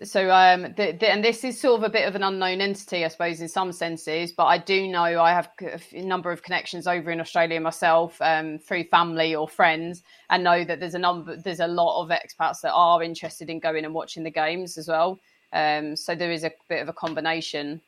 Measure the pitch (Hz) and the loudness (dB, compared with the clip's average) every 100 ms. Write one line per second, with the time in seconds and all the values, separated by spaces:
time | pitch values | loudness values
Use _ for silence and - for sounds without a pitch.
0 | 202 202 190 185 185 180 175 - 196 170 | -4 0 4 8 8 6 2 -2 -2 2
1 | 214 196 220 233 262 240 277 233 214 202 | 2 4 2 0 -4 0 2 4 2 2
2 | 160 196 196 190 185 185 196 196 - 180 | 0 0 -2 0 -2 0 -2 -4 -6 -4
3 | 160 - 175 165 165 196 185 175 170 165 | -4 -2 -4 -4 -6 -4 -4 -4 -6 -6
4 | - 160 170 - 156 175 175 190 190 180 | -6 -4 -4 2 4 4 2 0 0 0
5 | 170 170 165 175 170 - 180 165 - - | 2 4 4 4 0 -8 -12 -12 -14 -10
6 | 190 185 175 170 - 180 - 175 175 175 | -4 -4 -4 -8 -4 -6 -6 -6 -2 -2
7 | 165 165 160 175 165 165 160 160 175 165 | -2 -6 -2 0 0 0 -4 0 2 4
8 | 165 - 151 160 160 151 - 185 165 170 | 2 -2 0 0 -2 -10 -6 -6 2 2
9 | 170 165 160 156 156 - 175 160 170 175 | 2 0 0 0 -2 2 4 4 -4 -10
10 | _ - - 180 175 175 175 160 180 180 | _ -20 -2 2 4 4 2 -4 -6 -2
11 | 180 175 160 165 180 170 170 175 170 - | 0 -2 -6 -10 -8 -2 -2 2 2 0
12 | 165 165 - - 160 170 160 - 170 170 | -2 -4 -4 -4 -2 -2 0 4 6 4
13 | 165 165 160 - 165 165 165 156 156 160 | 2 -6 -10 -12 -10 -6 -4 -2 -4 -6
14 | - - 160 160 156 175 180 165 156 160 | -8 -8 -6 -2 -2 -2 -8 -10 -2 0
15 | 175 185 _ _ _ 170 151 151 151 151 | 2 -2 _ _ _ -2 0 0 -4 -6
16 | - 170 175 165 160 - - 160 147 165 | -6 -4 -4 -2 -6 -8 -6 -6 -6 -8
17 | 165 156 160 165 160 151 143 160 | -6 -4 -2 -4 -4 -6 -8 -10